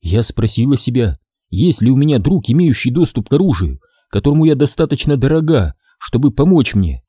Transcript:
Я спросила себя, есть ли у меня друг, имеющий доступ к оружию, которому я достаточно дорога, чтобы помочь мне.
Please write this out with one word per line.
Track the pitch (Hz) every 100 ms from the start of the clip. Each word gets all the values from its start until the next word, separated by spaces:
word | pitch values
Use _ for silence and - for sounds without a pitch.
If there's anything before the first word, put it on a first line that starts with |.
Я | 82 101
спросила | 113 - 117 - 127 135
себя, | - 123 113 67 _ _ _
есть | 92 170 -
ли | 110
у | 135
меня | 151 135
друг, | 95 180 107
имеющий | 139 170 123 131
доступ | 131 170 - 101
к |
оружию, | 143 190 92 85 65 _ _ _
которому | 107 135 151 160
я | 139
достаточно | 143 - 156 143 - 143
дорога, | 131 160 160 151 82 - _ _
чтобы | - 131 139
помочь | - 160 175 123 104
мне. | 87 64